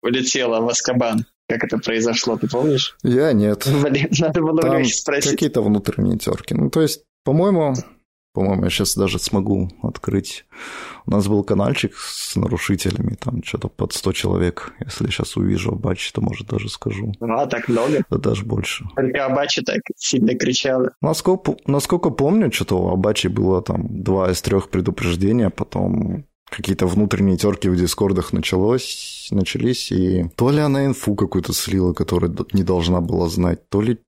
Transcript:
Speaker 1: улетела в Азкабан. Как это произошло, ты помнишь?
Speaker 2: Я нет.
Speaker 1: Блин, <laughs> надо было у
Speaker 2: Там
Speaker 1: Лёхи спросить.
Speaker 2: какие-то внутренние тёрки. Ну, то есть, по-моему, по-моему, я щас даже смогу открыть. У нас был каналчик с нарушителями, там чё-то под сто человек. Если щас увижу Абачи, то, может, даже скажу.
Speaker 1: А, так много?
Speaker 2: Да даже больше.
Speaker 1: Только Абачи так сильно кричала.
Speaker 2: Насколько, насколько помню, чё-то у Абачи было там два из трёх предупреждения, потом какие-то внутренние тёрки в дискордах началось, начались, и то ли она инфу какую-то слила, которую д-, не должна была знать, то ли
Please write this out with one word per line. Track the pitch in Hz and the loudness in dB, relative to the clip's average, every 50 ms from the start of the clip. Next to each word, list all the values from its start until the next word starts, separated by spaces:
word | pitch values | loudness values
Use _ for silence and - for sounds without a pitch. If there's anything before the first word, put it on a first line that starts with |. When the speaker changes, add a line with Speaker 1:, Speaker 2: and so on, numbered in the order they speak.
| - | 0
Speaker 1:
улетела | 113 123 131 127 127 - 139 127 120 117 113 | 0 0 0 0 0 0 0 0 0 2 2
в | 113 120 | 2 0
Азкабан. | 117 - - - 127 120 123 117 110 110 117 _ _ _ _ _ | 0 0 -2 0 0 2 2 2 0 -2 -4 _ _ _ _ _
Как | 117 117 - | -4 -4 -2
это | - - 110 | -2 -2 -4
произошло, | - - 113 113 110 117 110 - - - 113 | -2 0 0 0 2 0 0 0 0 -2 -2
ты | - - 120 | 0 -2 -2
помнишь? | 120 120 135 156 143 131 - - - _ - | 0 0 2 2 2 2 0 -2 -8 _ 0
Speaker 2:
Я | - 120 127 147 160 135 | 2 4 4 4 4 4
нет. | 107 104 104 104 101 - 135 139 143 143 | 4 4 4 2 0 0 0 2 2 2
Speaker 1:
Блин, | - 131 139 139 - - | 2 2 0 0 0 0
<laughs> | 135 | 2
надо | 170 156 135 175 | 2 2 2 2
было | 160 156 156 160 | 0 2 2 2
у | 160 | 4
Speaker 2:
Там | 160 165 - | 4 2 2
Speaker 1:
Лёхи | 139 120 - | 2 2 0
спросить. | - - - 143 143 147 143 143 | -2 -2 -2 -2 0 0 0 0
Speaker 2:
какие-то | - 170 147 - 127 107 | 2 0 0 2 2 2
внутренние | 104 104 104 98 - - - 101 95 90 - | 4 2 2 2 -2 -2 0 0 0 0 0
тёрки. | - - 95 - - - - | -2 -4 -4 -4 -4 -4 -2
Ну, | - - 135 | 0 0 2
то | - 160 160 | 2 2 2
есть, | 147 - - _ _ _ _ _ | 2 0 -4 _ _ _ _ _
по-моему, | - 135 156 180 202 196 170 156 147 131 127 - - - _ _ _ _ _ _ _ _ | 0 2 4 4 4 4 2 2 0 -2 -4 -6 -10 -16 _ _ _ _ _ _ _ _
по-моему, | 104 98 95 98 95 95 | -2 0 2 2 2 0
я | 92 | 0
щас | - - 101 90 - | 0 0 -2 -2 0
даже | - 98 95 - 87 | 0 0 0 0 -2
смогу | - - - 101 95 107 101 95 92 92 - - - | -4 0 0 0 2 2 0 0 0 -2 -6 -6 -8
открыть. | - - - - - 107 98 92 - - - - _ - - - - - - - - - - - | -8 -8 -6 -6 -2 -2 -2 -2 -2 -12 -14 -16 _ -20 -18 -16 -14 -14 -14 -14 -16 -16 -12 -6
У | - | 0
нас | - 104 101 101 | 0 2 2 2
был | 107 101 98 | 2 0 2
каналчик | - 107 95 104 120 139 - - - - | 2 2 2 2 2 0 0 -2 -4 -6
с | - - - - - - - - | -6 -12 -12 -10 -10 -10 -6 -2
нарушителями, | - - - - 85 - - 101 92 - 92 - - - 95 110 | -2 0 0 -2 -2 0 0 -2 0 0 -2 -2 -2 -2 -4 -4
там | - - - 123 117 - | -4 -6 -6 -6 -6 -6
чё-то | - - - - 104 | -6 -8 -6 -6 -6
под | _ - 98 92 - | _ -4 -4 -4 -4
сто | - - 95 92 | -4 -4 -4 -4
человек. | - - 95 92 90 90 90 - - - - - - - | -2 -2 0 0 2 0 0 -2 -4 -12 -14 -12 -12 -12
Если | - - - - - | -12 -6 -4 -4 -4
щас | - - - - - | -2 -4 -4 -4 -2
увижу | - 98 95 98 92 90 104 - | -2 0 0 0 0 -2 -2 -4
Абачи, | - 107 - 95 95 - - - | -2 -2 -2 -4 -2 -6 -6 -4
то, | - 98 | -2 -2
может, | 101 90 90 101 104 | -2 -4 -6 -8 -4
даже | 110 101 104 107 | -4 -4 -4 -6
скажу. | - - - 110 104 98 107 113 101 - | -10 -6 -6 -6 -6 -4 -6 -6 -8 -6
Speaker 1:
А, | 117 117 113 120 143 | -4 -4 -2 -2 0
так | 131 131 117 - - | -2 -4 -6 -2 0
много? | 120 113 120 143 151 139 - - | 0 0 2 2 0 0 0 0
Speaker 2:
Да | - | -2
даже | - - 107 110 101 101 | -2 0 0 -2 -2 -2
больше. | 110 107 104 98 - - - - - - | -4 -4 -4 -4 -4 -6 -8 -10 -8 -4
Speaker 1:
Только | - 131 127 131 143 135 | -2 -2 0 0 -2 -2
Абачи | 135 131 139 143 139 - - | 0 0 0 0 0 -2 -4
так | 156 - - - - - - | -2 -2 -4 -4 -4 -6 -12
сильно | _ - - - 131 - - 123 | _ -4 -2 0 2 2 2 2
кричала. | - - 127 131 - - 139 131 131 127 127 - _ - | 0 0 0 0 0 0 0 0 2 0 0 -2 _ -2
Speaker 2:
Насколько, | 147 160 - - 180 185 190 - - 143 - _ | -2 0 0 2 2 0 2 0 -4 -4 -4 _
насколько | - 139 143 139 - - 175 165 170 | 0 0 0 2 0 0 0 0 0
помню, | 117 - 139 147 185 220 208 139 | 0 2 2 4 4 4 2 2
чё-то | - - 95 - 95 92 90 | 0 -2 -2 0 0 2 2
у | 90 | 2
Абачи | 87 92 95 104 110 - - - | 2 2 2 2 2 2 0 -2
было | - 104 95 92 95 90 | 0 2 2 4 2 2
там | 90 - - - - - - - 95 | 2 0 -2 -2 -2 -4 -6 -4 0
два | - 95 95 92 92 | 0 2 2 4 2
из | 92 87 | 0 0
трёх | - - 101 98 - - | 0 0 0 0 0 0
предупреждения, | - 92 90 90 85 - - 87 85 85 98 98 110 123 113 92 | -2 0 0 0 -2 -2 -2 -2 0 2 2 2 4 4 2 2
потом | - - - - - 92 92 92 92 92 90 92 92 - 143 _ _ _ _ - | 0 -2 -8 -4 -2 -2 0 0 0 0 0 -2 -4 -6 -8 _ _ _ _ -16
какие-то | - - - - 95 - - | -14 -8 -4 -4 -2 0 2
внутренние | 90 85 98 104 98 - 92 101 98 92 | 2 2 2 2 2 2 2 4 4 4
тёрки | 85 - 104 98 - - 95 | 4 2 0 0 2 2 2
в | 90 | 2
дискордах | 87 90 87 - - 107 98 95 90 85 - - | 4 2 0 0 0 0 2 2 0 0 0 -2
началось, | 92 87 - - 92 95 107 123 131 - - - - - - - - - - | -2 -2 0 0 2 2 2 2 0 -2 -6 -10 -12 -12 -14 -14 -14 -10 -4
начались, | - 98 92 - - - - 117 127 - - - 98 | 0 0 0 0 -2 -2 0 0 0 -2 -2 -2 0
и | 95 92 92 92 92 87 85 - | 2 2 2 2 0 0 -2 -2
то | - 120 127 | 0 2 2
ли | 143 151 | 4 4
она | 151 147 139 139 139 | 2 2 2 2 2
инфу | 139 123 - - - 104 | 0 0 0 -2 -2 0
какую-то | 101 104 87 - 92 82 - - | 0 0 0 0 -2 -2 -2 -4
слила, | - - - 95 95 90 90 85 | -4 -4 0 0 2 2 2 2
которую | - 85 - - 87 85 87 82 | 0 -2 0 0 0 0 0 -2
д-, | - 95 - - | -4 -8 -2 0
не | 98 92 | 0 2
должна | 90 92 90 82 85 90 90 85 | 2 2 2 2 2 2 2 0
была | 82 87 87 87 82 | 0 0 0 0 0
знать, | 85 92 90 87 85 - _ _ | 0 0 0 0 0 -2 _ _
то | - 101 104 | 0 0 2
ли | 117 120 113 _ | 2 -2 -2 _